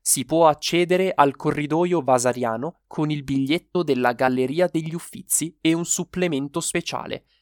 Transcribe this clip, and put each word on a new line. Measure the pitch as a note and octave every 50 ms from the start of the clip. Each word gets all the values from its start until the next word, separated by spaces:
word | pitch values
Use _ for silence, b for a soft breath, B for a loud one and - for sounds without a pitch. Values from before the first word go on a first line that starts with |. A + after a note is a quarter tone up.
Si | _ - - C3+ B2
può | A#2 D#3 E3 E3+
accedere | D#3 D3 - - - - E3+ F3 E3 F3+ F3+ F#3+ F#3+ F3+
al | - C#3 C#3+ C3
corridoio | - - D3+ C#3+ D3 D3 C#3+ D3+ D#3+ F3 F3+ F3 E3+
vasariano | C3+ B2+ C3 B2 A#2+ B2+ A#2+ A#2+ A#2+ A#2 A2+ A2 B2+ E3 E3+ _ _
con | _ - - D#3 D3+
il | D3+ D3 C#3
biglietto | C3+ C#3 C3+ C3+ C3+ D3+ F3 _ _ _ F3+ F3
della | D3+ C#3 B2 B2 B2 B2
Galleria | - C3+ B2+ B2+ B2+ C3 B2+ C#3 E3 F3+ F3
degli | _ E3 D#3+ D#3+ D#3+
Uffizi | E3+ - - - - - _ - - D3 E3 - _
e | _ D#3+ E3
un | E3+ E3+
supplemento | - - - F3+ - - F3+ F3+ F3 D#3 C3+ C#3 C#3+ C#3+ E3+
speciale, | E3 - - C3+ B2+ - - B2 - - - - _ _ _ _